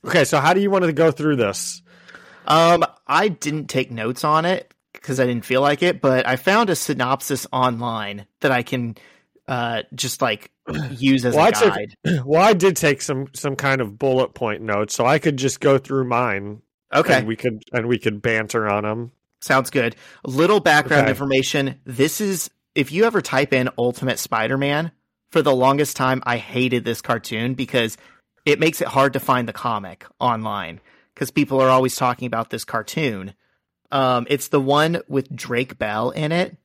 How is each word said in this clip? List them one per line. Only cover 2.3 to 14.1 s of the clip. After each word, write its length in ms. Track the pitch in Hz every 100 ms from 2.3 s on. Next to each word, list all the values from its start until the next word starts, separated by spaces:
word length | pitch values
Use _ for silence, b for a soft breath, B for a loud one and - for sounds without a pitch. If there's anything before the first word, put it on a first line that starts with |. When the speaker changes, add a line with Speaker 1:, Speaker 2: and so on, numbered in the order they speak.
| B -
Speaker 2:
Um, 380 | 151 165 175 165 _ -
I 220 | 147 208
didn't 380 | 160 151 151 147
take 220 | 131 127
notes 320 | 113 110 131
on 220 | 156 156 170
it 280 | 185 - _ _ -
'cause 180 | - 131
I 60 | 127
didn't 200 | 120 -
feel 160 | 127
like 200 | 143 143
it, 200 | 175 151
but 260 | 139 127 123
I 80 | 131
found 340 | - 208 226
a 60 | 170
synopsis 720 | - 135 123 135 - 135 -
online 720 | 127 127 117 120 113 104 101 98 _
that 100 | 147
I 120 | 127
can, 340 | 120 131 120 110 b b b _ -
uh, 360 | 123 117 117 - -
just, 260 | 127 -
like, 300 | 127 107 - _ -
<clears throat> 240 | 156 139
use 340 | 135 135 135 123
as 100 | 139
Speaker 1:
Well, 100 | 185
Speaker 2:
a 20 |
Speaker 1:
I 40 |
took, 220 | 208 220
Speaker 2:
guide. 220 | 101 107 _
Speaker 1:
<clears throat> 220 | 156 170 131
well, 160 | 156
I 120 | 196
did 220 | 196 190 160
take 260 | 160 143
some, 260 | - 135 135
some 220 | - 143 135
kind 260 | 139 135
of 160 | 113 104
bullet 360 | 139